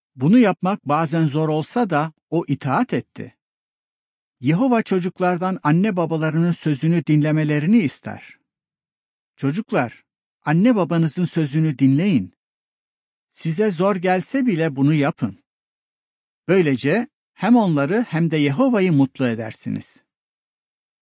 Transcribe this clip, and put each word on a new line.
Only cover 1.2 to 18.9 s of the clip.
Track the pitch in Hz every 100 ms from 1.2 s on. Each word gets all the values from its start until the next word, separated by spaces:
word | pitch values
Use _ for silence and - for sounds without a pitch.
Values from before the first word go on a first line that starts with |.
| 156
zor | 147 156
olsa | 156 151 240 214
da | 151 160 - -
o | 165 156
itaat | 139 135 151 254
etti. | 127 - - 107 _ _ _ _ _ _ _ _ _ _ -
Yehova | 123 170 262 226
çocuklardan | - 190 175 - 180 175 185 190
anne | 147 165 214 180
babalarının | 160 160 156 156 170
sözünü | 165 156 135 160 170 147
dinlemelerini | 151 151 156 151 151 160 233
ister. | 147 - - 101 - - _ _ _ _ _ _ _ _ _ -
Çocuklar, | 139 175 - 190 120 - _ _ _ _
anne | 147 165 233 220
babanızın | 156 170 160 180
sözünü | 175 170 147 151 156 131
dinleyin. | 135 139 202 135 92 _ _ _ _ _ _ _ _ _ _
Size | - 165 160 214
zor | 165 190 190
gelse | 185 185 - 269 254
bile | 160 160 135
bunu | 139
yapın. | 156 139 - 113 92 _ _ _ _ _ _ _ _ _ _ -
Böylece | 190 156 127 135 202 - _ _
hem | - 196 240
onları | 196 147 143 214 240
hem | 160 165
de | 156
Yehova'yı | 143 135 262 220 185